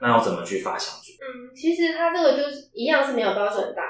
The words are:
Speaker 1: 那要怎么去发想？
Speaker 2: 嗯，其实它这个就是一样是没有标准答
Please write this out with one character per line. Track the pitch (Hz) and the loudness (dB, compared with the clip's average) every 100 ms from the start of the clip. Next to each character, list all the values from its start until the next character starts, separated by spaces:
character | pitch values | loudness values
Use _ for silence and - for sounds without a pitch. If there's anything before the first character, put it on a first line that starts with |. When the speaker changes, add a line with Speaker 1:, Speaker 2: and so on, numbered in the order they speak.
Speaker 1:
那 | 120 | 2
要 | 117 | 4
怎 | 98 | 4
么 | 87 | -2
去 | - 95 | -4 -4
发 | 90 90 | -4 -6
想？ | - - | -8 -10
Speaker 2:
嗯， | - - 262 247 254 - | -18 -16 -16 -14 -16 -4
其 | 320 | 0
实 | 339 330 | 2 2
它 | 320 339 | 2 0
这 | 349 | 4
个 | 302 269 | 4 4
就 | 285 | 0
是 | 277 - | -6 -14
一 | - 254 | -6 2
样 | 302 269 | 2 2
是 | |
没 | 240 | 0
有 | 208 | 0
标 | 196 202 | 2 0
准 | 202 180 | 0 -4
答 | 185 | -4